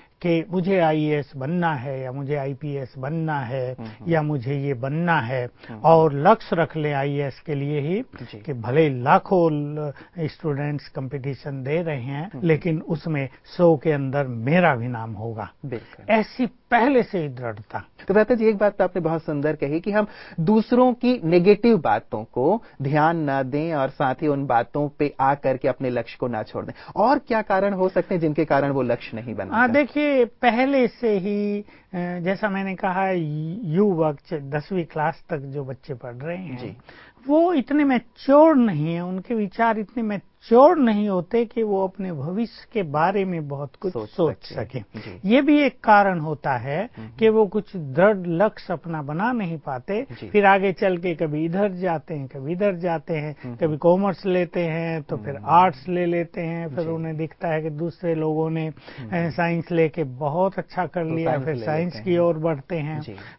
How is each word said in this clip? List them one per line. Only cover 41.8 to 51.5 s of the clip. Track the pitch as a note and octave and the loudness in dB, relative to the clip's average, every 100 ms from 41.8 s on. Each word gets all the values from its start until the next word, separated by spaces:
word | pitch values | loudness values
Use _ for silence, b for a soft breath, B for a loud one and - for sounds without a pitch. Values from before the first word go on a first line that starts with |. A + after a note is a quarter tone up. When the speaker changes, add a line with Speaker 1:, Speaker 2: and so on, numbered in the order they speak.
| F#3+ | -2
Speaker 1:
अपने | F#3+ F#3+ | -4 -8
भविष्य | D#3 C#3+ F#3+ A3+ - - | -6 -4 -4 -6 -8 -8
के | A3+ | -6
बारे | E3 D3 E3+ G3+ F#3+ | -2 0 2 0 -2
में | E3+ D3 | -4 -6
बहुत | C#3 C#3+ - | -8 -10 -8
कुछ | F#3 | -8
Speaker 2:
सोच | B2+ G#2+ | -6 -6
Speaker 1:
सोच | - D#3+ G2 | 0 0 -2
Speaker 2:
सके। | - G2 | -10 -10
Speaker 1:
सकें। | A#2 B2+ G2+ A2 | -8 -10 -12 -14
Speaker 2:
जी। | G#2+ F#2 F#3+ | -14 -8 2
Speaker 1:
ये | B3 | 4
भी | D4 D4 | 6 4
एक | C#4 - | 2 0
कारण | - G#3 G3 F3 | 6 6 6 2
होता | D#3 D3+ D3+ B2+ | -2 -4 -2 -4
है | B2 D3+ A3+ B | -2 -6 -6 B
Speaker 2:
हम्म। | A2+ - | -16 0
Speaker 1:
कि | A3 | 4
वो | A3 G#3 | 4 2
कुछ | G#3+ - F#3+ | 0 -6 -8
दृढ़ | C#3+ C3 G3 G3+ F3 | -4 4 4 4 0
लक्ष्य | E3 G#3+ - - | 0 0 0 -8
अपना | E3+ E3+ D#3+ | -8 -6 -8
बना | C#3 D3+ A3+ | -6 -4 -2
नहीं | B3 F#3 D#3+ | -2 -4 -6
पाते, | D3 C3 B2+ G#3 | -8 -10 -6 -6
Speaker 2:
जी। | C4+ - - | -6 -12 -2
Speaker 1:
फिर | G#3 G3 | 4 6
आगे | G3 G3 | 6 4
चल | - G3 F3+ | 0 0 0
के | F3+ D#3+ | -2 -2
कभी | E3 D3+ | -2 -2
इधर | E3 | -2